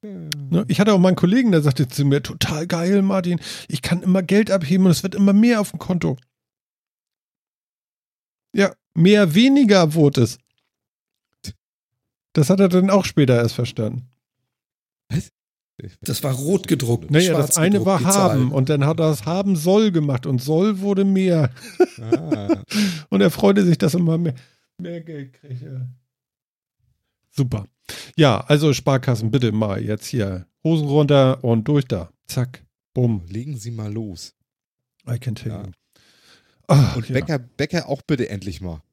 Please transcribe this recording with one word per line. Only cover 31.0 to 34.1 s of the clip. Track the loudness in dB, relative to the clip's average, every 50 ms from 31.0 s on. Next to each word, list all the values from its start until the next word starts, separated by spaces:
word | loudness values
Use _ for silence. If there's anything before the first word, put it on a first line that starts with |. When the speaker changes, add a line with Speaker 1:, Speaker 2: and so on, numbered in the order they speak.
| 4 4 6 6 6 4 2 0 0
Speaker 2:
und | 0 0 0 0
durch | 0 0 0 0
da. | -2 -4 -6 -6 -10 _ _ _
Zack, | -10 -6 -6 -6 -6 -8 -20 _ _ _ _ _ _ _
bumm. | 0 0 0 0 -2 -6
Speaker 1:
Legen | -10 -12 -12 -10 -10 -12
Sie | -12 -12 -12
mal | -12 -10 -10 -8 -8
los. | -10 -10 -10